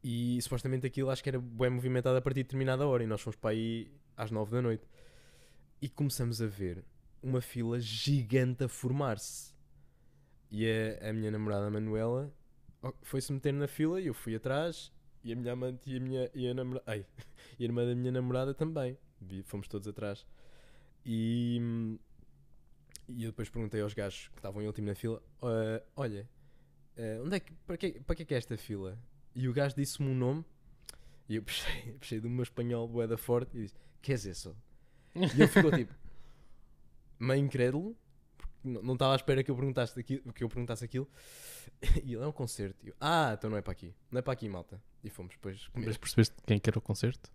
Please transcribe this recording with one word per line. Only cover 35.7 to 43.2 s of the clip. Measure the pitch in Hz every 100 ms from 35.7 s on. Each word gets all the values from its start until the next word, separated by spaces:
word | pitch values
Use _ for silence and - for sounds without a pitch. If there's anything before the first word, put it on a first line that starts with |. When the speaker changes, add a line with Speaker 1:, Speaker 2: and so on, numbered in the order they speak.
Speaker 1:
tipo, | 156 113 - - - - - - - - - - - - -
meio | 120 139
incrédulo, | 143 127 123 139 202 233 - - - -
porque | - - 131
n-, | 117
não | 117
estava | 127 135
à |
espera | 135 - 135
que | 131
eu |
perguntasse | 127 139 131 117 127
aquilo, | 117 135 123
que | -
eu | 117
perguntasse | 123 120 117
aquilo. | 120 127 139
<laughs> | - - - - - - - - 156
E | 135
ele, | 113
"É | 143
um |
concerto." | - 123 - 98 95
E | 104
eu, | -
"Ah, | 147 170